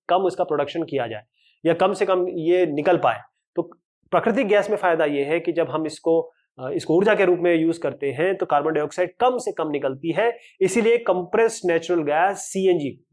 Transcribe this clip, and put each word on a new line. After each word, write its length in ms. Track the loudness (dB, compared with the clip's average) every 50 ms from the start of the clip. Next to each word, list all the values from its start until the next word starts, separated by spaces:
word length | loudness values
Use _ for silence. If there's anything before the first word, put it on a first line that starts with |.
| _ 0
कम 80 | 0
उसका 260 | 2 2 0 0 -2 -2
प्रोडक्शन 400 | -2 0 -2 -2 -2 -4 -6 -6
किया 240 | -4 -4 -4 -4
जाए 160 | -4 -8 -12 -16 _ _ _ _ _ _ _ 0
या 80 | 0 2
कम 200 | 2 2 0 0
से 120 | 0 0
कम 220 | 0 2 0 0 -2
ये 360 | -4 -2 0 2 2 2 2
निकल 320 | 0 0 0 2 2 2
पाए। 220 | 2 2 0 0 -2 -6 _ _ _ _ _ -8
तो 60 | -8 -8 -8 -10 _ _ _ _ _ _ -2
प्राकृतिक 360 | 0 0 2 0 0 0 2
गैस 220 | 2 2 2 2 0
में 80 | 0
फायदा 280 | 0 2 2 2 2 0
ये 180 | 0 0 -2 -2
है 160 | 0 -2 -2
कि 120 | -2 -2
जब 180 | -2 -2 -2 -2
हम 160 | -2 -4 -4
इसको, 460 | -6 -8 -4 0 0 2 2 0 -2 _ _ _ _ _ -12
अ, 100 | -8 -6
इसको 260 | -6 -4 -2 0 2
ऊर्जा 200 | 4 4 4 4
के 100 | 4 4
रूप 140 | 2 2 2
में 160 | 2 2 2
यूज़ 240 | 2 2 0 -2 -2
करते 320 | -4 -6 -6 -4 -6 -6
हैं, 260 | -2 -2 -2 -2 -2
तो 80 | -2 -2
कार्बन 280 | 0 0 0 0 0 -2
डाइऑक्साइड 420 | -2 -4 -4 -2 -4 -4 -4 -2 0
कम 180 | 0 0 0
से 140 | 0 -4 -6
कम 180 | -6 -4 -4 -4
निकलती 420 | -4 -4 -4 -4 -6 -6 -6 -4
है, 260 | -2 -2 -2 -2 -2 -6 -10 -12 _ -2
इसीलिए 360 | 0 0 2 2 2 2 2
कंप्रेस्ड 760 | 2 2 0 -2 -2 -2 -2 0 2 2 2 0 -2 -2 0
नेचुरल 320 | 0 0 0 0 -2 0 0
गैस 340 | 0 0 2 2 0 -2
सीएनजी, 680 | -4 -10 -8 -4 0 2 2 2 2 0 -6 -8 -10 _ _